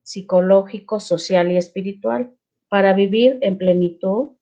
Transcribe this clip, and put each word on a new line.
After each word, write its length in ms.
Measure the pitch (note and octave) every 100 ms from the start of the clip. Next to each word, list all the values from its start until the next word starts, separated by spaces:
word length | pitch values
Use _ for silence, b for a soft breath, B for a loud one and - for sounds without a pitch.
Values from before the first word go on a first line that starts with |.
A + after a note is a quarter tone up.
psicológico, 1000 | - G3 F#3 F#3 F#3 G3 G3 G#3 - G#3+
social 500 | - E3+ - F#3 F3
y 60 | F3+
espiritual 720 | F3 G3 F#3+ G3 A3 A#3+ B3 _ _ _ _
para 240 | G3+ G3
vivir 440 | F#3+ G3+ A3 B3 C4
en 160 | G#3 F#3+
plenitud 720 | F#3 F3+ F3 E3+ F#3+ G#3 D4+ _